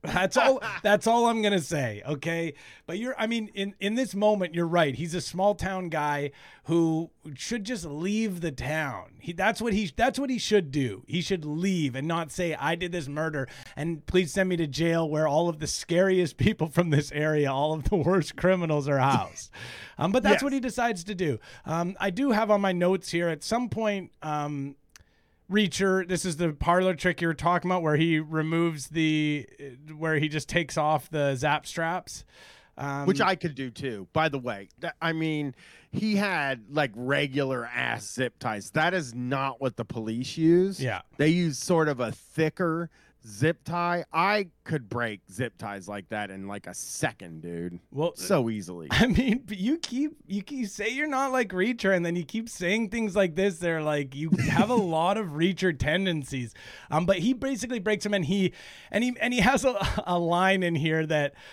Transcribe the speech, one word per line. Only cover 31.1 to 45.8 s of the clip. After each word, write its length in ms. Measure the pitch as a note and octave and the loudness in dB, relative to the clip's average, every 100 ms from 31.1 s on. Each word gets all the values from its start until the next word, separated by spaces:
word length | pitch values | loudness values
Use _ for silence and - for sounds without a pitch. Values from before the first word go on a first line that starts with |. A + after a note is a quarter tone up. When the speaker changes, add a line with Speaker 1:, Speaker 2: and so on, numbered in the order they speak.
| D3+ C#3+ C3+ | 0 0 0
Speaker 1:
zap 300 | D3 D3+ - | 0 0 -2
straps. 580 | - E3 F3+ - - - - - - _ - | -4 -4 -4 -8 -16 -18 -20 -20 -20 _ -10
Um, 300 | C#3 C#3 C#3+ | -6 -2 0
Speaker 2:
Which 120 | - | 2
I 160 | F#3+ F#3+ | 2 0
could 200 | E3+ C3 | -4 -6
do 160 | C3 | -8
too, 360 | - C3 G#2 F#2 | -6 -6 -6 -4
by 160 | D#3 D#3 | 0 0
the 100 | C#3 | 0
way. 300 | B2 G2+ G2 _ | -4 -8 -10 _
That, 160 | E3+ - | -12 -4
I 100 | E3 | -2
mean, 420 | D#3+ D#3+ D3+ C#3+ - - - _ | -2 -2 -2 -4 -8 -20 -20 _
he 240 | - G#3+ G3+ | -4 0 0
had, 480 | G3+ F3 C#3 B2+ G#2+ | 2 0 0 -4 -4
like, 220 | D3 C#3 G#2 | -2 -2 -2
regular 720 | B2 C#3+ C#3+ C3+ C3+ B2+ A#2 | -2 0 0 0 0 -2 -4
ass 440 | B2 B2 A2+ - | -4 -2 -2 -6
zip 260 | - B2+ - | -4 -4 -4
ties. 320 | B2 G#2+ - | -6 -6 -4
That 220 | D#3 E3 | 0 2
is 200 | F#3 C3 | 0 -4
not 460 | A#2+ B2 C3+ C3+ B2 | -6 -4 -2 -2 -2
what 160 | C3+ - | -4 -4
the 80 | |
police 540 | A2+ A#2 A2 A2+ C3 - | -8 -6 -4 -4 -6 2
use. 420 | D#3+ F3 F#3+ F#3 | 6 6 4 0
Speaker 1:
Yeah. 200 | B2+ F#2 - - | -4 -4 -8 2
Speaker 2:
They 100 | D3+ | 4
use 300 | F3 E3+ C3 | 4 2 -2
sort 320 | - E3+ D3+ | 2 2 2
of 100 | B2+ | 0
a 140 | A#2 | -2
thicker 760 | - - - D#3 - F3 E3 E3 _ _ _ A2+ | -4 -8 0 0 0 -2 -2 -6 _ _ _ -20
zip 380 | G2+ D3+ E3 - | 0 0 0 -6
tie. 400 | F3 F3 F3 - | -2 0 -2 -2
I 340 | D#3+ F#3+ G#3+ F#3 _ | 0 2 2 -2 _
could 240 | - D#3 G#2+ | -6 -4 -4
break 320 | A#2+ A#2 G#2 - | -4 -4 -6 -12
zip 280 | F#2+ B2 - | -6 -6 -6
ties 320 | A2 G2+ | -10 -8